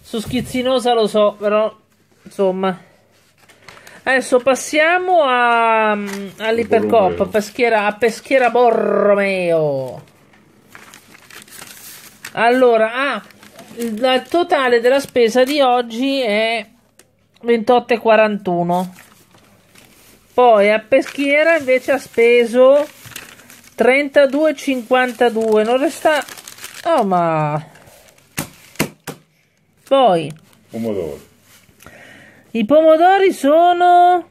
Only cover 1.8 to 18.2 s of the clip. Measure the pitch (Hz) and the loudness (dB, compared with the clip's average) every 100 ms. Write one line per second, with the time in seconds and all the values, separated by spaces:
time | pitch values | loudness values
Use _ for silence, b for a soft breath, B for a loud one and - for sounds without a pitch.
1.8 | _ _ _ _ - - 190 185 190 180 | _ _ _ _ -20 -2 -2 0 -4 -6
2.8 | - _ _ _ _ _ _ B B B | -12 _ _ _ _ _ _ B B B
3.8 | B B - 262 254 254 247 254 - 302 | B B -4 -4 0 0 0 -2 -2 0
4.8 | 320 359 359 359 285 247 240 233 226 220 | 0 0 2 2 2 2 2 2 2 0
5.8 | 214 208 202 196 196 180 220 226 220 226 | 0 -2 -6 -12 -14 -10 -4 -4 0 0
6.8 | 208 226 190 175 190 220 208 - 233 226 | 2 2 2 -2 -2 -2 -4 -4 0 0
7.8 | 208 208 233 214 - 269 247 240 240 220 | -2 -2 -4 -4 -2 0 2 2 2 2
8.8 | 202 202 202 202 196 190 180 165 151 139 | 0 0 2 0 0 -2 -2 0 0 -4
9.8 | 127 - - _ _ _ _ _ _ - | -8 -12 -20 _ _ _ _ _ _ -20
10.8 | - - _ - - - - - - - | -20 -20 _ -20 -20 -20 -20 -20 -20 -20
11.8 | - - - - - - 226 247 254 226 | -20 -20 -20 -20 -16 -2 0 4 4 4
12.8 | 220 240 277 226 - _ - - - - | 0 -2 -6 -6 -12 _ -20 -20 -20 -10
13.8 | 233 208 254 254 247 339 349 311 262 240 | -8 -4 -2 -2 -2 -4 0 0 0 0
14.8 | 233 269 269 254 226 233 254 302 262 247 | 2 0 -2 0 0 2 0 2 0 0
15.8 | 240 226 269 277 247 208 220 226 202 _ | -4 -6 -4 -4 -4 -2 -2 -4 -10 _
16.8 | _ _ _ _ _ _ 233 233 214 247 | _ _ _ _ _ _ -2 -2 2 0
17.8 | 240 226 226 214 | 2 -4 2 2